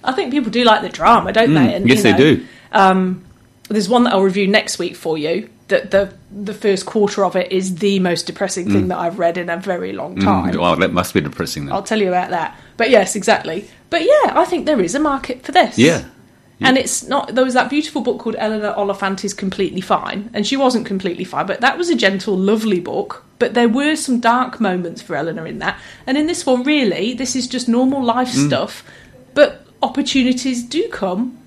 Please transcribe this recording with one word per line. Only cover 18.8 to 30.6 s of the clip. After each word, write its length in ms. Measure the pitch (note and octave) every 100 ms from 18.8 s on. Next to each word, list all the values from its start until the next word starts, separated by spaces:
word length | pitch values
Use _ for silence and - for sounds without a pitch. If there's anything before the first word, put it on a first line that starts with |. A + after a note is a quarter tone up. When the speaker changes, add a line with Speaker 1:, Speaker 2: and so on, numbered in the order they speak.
| G3+ G3 G3 F#3+
Speaker 1:
is 80 | G3+
Completely 480 | - F#3+ - F#3 F#3
Fine, 520 | F#3 E3+ - - G#3
and 100 | G#3+ G#3
she 100 | C4+
wasn't 300 | C4+ A3+ -
completely 360 | G3 F#3 E3+
fine, 220 | F3+ C3+ F#3
but 160 | -
that 160 | B3+ D4
was 100 | F4
a 40 | C4
gentle, 400 | G3+ G3 A3 F#3
lovely 440 | G3 A3 A3 F3+
book. 440 | E3+ C3+ G3+ - _ _
But 160 | A3+
there 160 | A3 A#3+
were 260 | A#3+ D4 D#4
some 240 | - A#3+
dark 400 | A#3 B3 B3 -
moments 400 | G#3 F3+ F3 E3
for 120 | - D3+
Eleanor 300 | E3 D#3+ D#3+
in 140 | -
that. 180 | - - - - -
And 100 | C4+
in 80 | D4+
this 220 | F4 -
one, 160 | B3+
really, 500 | B3+ D4+ A#3 D#3 G#3
this 220 | B3+ C4 C4
is 100 | A#3+
just 220 | B3+ B3
normal 320 | A#3 C4 C#4
life 260 | A#3+ A#3 B3+
Speaker 2:
Mm. 180 | B3+ -
Speaker 1:
stuff, 360 | - - - - - - - - -
but 320 | D4 - - _ B3+ C4
opportunities 680 | - C#4 B3+ B3 C4 A#3+